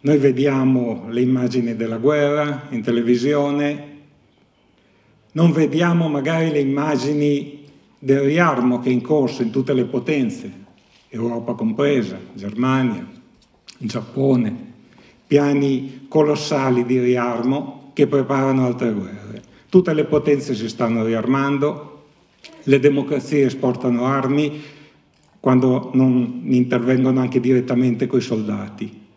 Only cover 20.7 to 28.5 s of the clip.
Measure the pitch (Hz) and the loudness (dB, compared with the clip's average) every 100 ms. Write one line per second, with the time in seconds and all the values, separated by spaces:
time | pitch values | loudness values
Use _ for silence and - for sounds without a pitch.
20.7 | 110 117 117 110 113 110 135 139 143 147 | -4 -2 0 0 -2 0 0 0 0 -2
21.7 | - - - _ _ _ _ - - - | -4 -14 -20 _ _ _ _ -20 -12 2
22.7 | 135 143 139 135 143 - 147 135 - 131 | 4 4 2 -2 -4 -2 2 2 2 -2
23.7 | 127 127 120 127 135 131 143 151 147 - | 0 -2 0 0 -2 0 0 -2 -6 -16
24.7 | - - _ _ _ _ _ 131 127 127 | -20 -20 _ _ _ _ _ 2 4 4
25.7 | 127 - 131 131 127 117 - - 123 123 | 0 0 2 4 4 0 -4 0 0 2
26.7 | 127 120 131 127 131 127 131 120 127 123 | 0 2 2 2 2 0 0 2 2 2
27.7 | 123 127 113 127 127 - 110 107 | 0 0 0 0 0 0 -4 -2